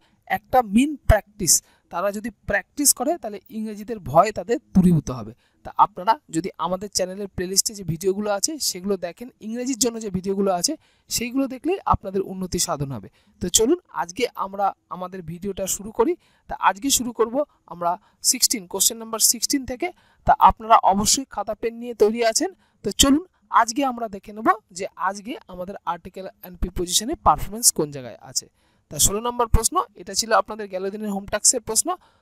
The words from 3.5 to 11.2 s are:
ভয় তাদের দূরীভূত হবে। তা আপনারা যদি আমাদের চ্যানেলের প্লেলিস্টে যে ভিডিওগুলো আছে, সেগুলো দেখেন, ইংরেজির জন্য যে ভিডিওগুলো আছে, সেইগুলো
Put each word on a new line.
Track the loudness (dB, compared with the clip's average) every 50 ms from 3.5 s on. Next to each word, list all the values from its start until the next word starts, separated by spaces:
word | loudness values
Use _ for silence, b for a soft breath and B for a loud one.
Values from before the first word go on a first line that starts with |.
| -10 -8 -8 -8 -8 -10 -10 -10 -10 -10
ভয় | -8 4 4 6 6 6
তাদের | 2 -4 -2 -2 -2 -2 -2 _ 4
দূরীভূত | 6 6 8 6 4 2 -2
হবে। | -6 -8 -10 -12 -14 -18 _ _ _ _ _
তা | -4 2 4
আপনারা | 4 4 2 0 0 0 0 0 -2 -4
যদি | -4 -4 -4 -4 -6 -6
আমাদের | -4 -4 -4 -4 -6 -6
চ্যানেলের | -4 -4 -4 -4 -4 -8 -10 -8
প্লেলিস্টে | -6 -6 -6 -2 0 -2 -2 -2 -6
যে | -10 -8
ভিডিওগুলো | -8 -6 -2 0 0 0 0 -2 -2
আছে, | -2 -2 -2 -4 -4 -4
সেগুলো | -6 -6 -6 -6 -4 -4 -4 -4
দেখেন, | -4 -8 -10 -12 -16 -18 -18 _
ইংরেজির | -12 -10 -8 -6 -6 -6 -4 -2
জন্য | -2 -2 -2 -4
যে | -6 -6
ভিডিওগুলো | -6 -4 -4 -2 -2 0 2 2 2
আছে, | 0 -2 -4 -6 -8 _ _ _ _ _ _
সেইগুলো | -6 -6